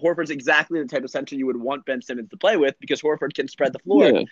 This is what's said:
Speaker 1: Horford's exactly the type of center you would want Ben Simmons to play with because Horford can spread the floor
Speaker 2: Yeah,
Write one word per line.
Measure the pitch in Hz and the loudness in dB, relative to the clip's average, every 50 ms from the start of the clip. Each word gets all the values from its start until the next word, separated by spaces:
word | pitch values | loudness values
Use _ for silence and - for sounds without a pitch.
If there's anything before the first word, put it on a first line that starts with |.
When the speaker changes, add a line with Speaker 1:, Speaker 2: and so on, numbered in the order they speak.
Speaker 1:
Horford's | 143 170 170 165 165 143 | 0 0 0 0 -2 -4
exactly | 156 139 120 151 151 151 156 - 170 160 | -6 -4 0 2 2 2 2 0 -4 -4
the | 143 123 | -4 -4
type | 151 139 127 | -4 -6 -6
of | 131 | -4
center | - 143 139 - 143 | -6 -8 -8 -6 -6
you | 135 135 131 | -4 -4 -2
would | 120 120 | -4 -4
want | 117 131 139 139 - | -4 -4 -6 -4 -4
Ben | - 131 127 | -6 -6 -6
Simmons | 120 - 131 123 113 104 | -6 -8 -10 -10 -10 -12
to | - 98 | -8 0
play | - 196 226 180 | 0 2 4 4
with | 143 135 - - | 2 2 0 -2
because | - - 147 - | -4 -4 -4 -2
Horford | - 156 151 147 143 139 - | 0 -2 -2 -2 -4 -4 -4
can | - 135 135 | -6 -6 -6
spread | - - 143 135 - | -2 -2 -2 -2 -2
the | - | -4
floor | - 175 202 294 - 294 | -2 2 4 6 6 6
Speaker 2:
Yeah, | - 90 - - | 6 4 0 -4